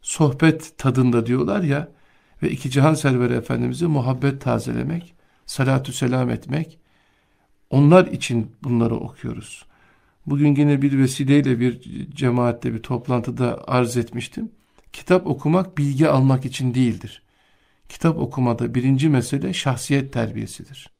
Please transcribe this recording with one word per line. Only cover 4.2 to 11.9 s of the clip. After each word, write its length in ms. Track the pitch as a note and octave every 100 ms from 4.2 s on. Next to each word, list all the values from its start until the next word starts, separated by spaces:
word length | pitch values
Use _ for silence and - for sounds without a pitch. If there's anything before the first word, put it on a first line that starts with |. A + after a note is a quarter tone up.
| C#3 C3+
tazelemek, 720 | C3 A#2 A2+ A#2 C3 E3+ - _ _ _ -
salatü 480 | - C3+ C3+ C3+
selam 360 | C3 B2+ B2+ B2+
etmek, 500 | A#2 - C#3+ E3 - _ _ _ _ _ _ _ _ _
onlar 380 | C3 C#3+ F3+ F#3
için 440 | - - A#2 A2 _
bunları 320 | B2 A#2+ A2+ A2+
okuyoruz. 680 | - - - - - - - _ _ _ _ _ -
Bugün 300 | C#3+ D3 C#3+
yine 260 | D3 C#3+
bir 180 | C#3 C3+
vesileyle 600 | C3 C3+ C3+ C#3+ C3+ A#2+
bir 220 | B2 A#2+ -